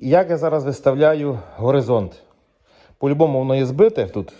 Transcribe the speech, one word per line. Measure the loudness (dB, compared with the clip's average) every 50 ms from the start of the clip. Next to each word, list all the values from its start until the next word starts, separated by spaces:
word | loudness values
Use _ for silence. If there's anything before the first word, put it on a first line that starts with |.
як | -2 2 2 2 2 2
я | -2 -2
зараз | -2 -2 -2 -2 -2
виставляю | -4 -6 -2 0 0 2 4 2 2 2 2 -2 -4 -6 -6 -10 -14 -12 -4
горизонт? | -2 0 0 0 0 0 0 0 -2 -4 -8 -16 _ _ _ _ _ _ _ _ _ _ _ _ _ _ _ _
По-любому | -2 -2 2 2 2 2 2 0
воно | 0 0 0
є | 0 0
збите, | -2 0 2 2 2 2 0 -4 -4
тут | -6 -8 -10 -10 -14 -20